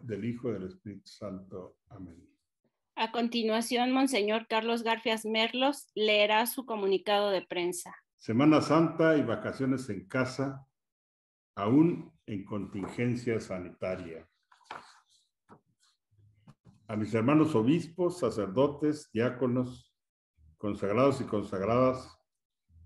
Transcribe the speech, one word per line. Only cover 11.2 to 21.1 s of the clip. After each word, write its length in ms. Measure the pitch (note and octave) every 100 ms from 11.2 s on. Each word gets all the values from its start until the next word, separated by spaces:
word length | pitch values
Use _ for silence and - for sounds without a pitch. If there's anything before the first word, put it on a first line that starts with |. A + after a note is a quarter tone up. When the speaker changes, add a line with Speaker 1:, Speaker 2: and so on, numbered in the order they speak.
| _ _ _
Speaker 1:
aún 580 | - G2+ C3+ E3+ E3 - _ -
en 180 | G#2
contingencia 960 | G2 G#2 F#2 G#2 F#2+ - A#2+ A#2 B2 A2
sanitaria. 880 | - F#2 F2 - F#2 F#2 F2 D#2+ - _ _ _ _ - - - _ _ _ _ _ - _ _ _ _ _ _ _ _ - _ - - -
A 80 | A2
mis 180 | G#2+
hermanos 400 | A2+ A#2 D#3 D3+
obispos, 640 | A#2 A2+ E3 - - F3 -
sacerdotes, 880 | A#2 A2+ F#2+ G2 C#3+ C#3+ D3+ D3 -
diáconos, 840 | G#2+ B2 - C3 B2 B2 - - _ _ _ _ _ _ _
consagrados 640 | G#2 - G2 G#2+ C#3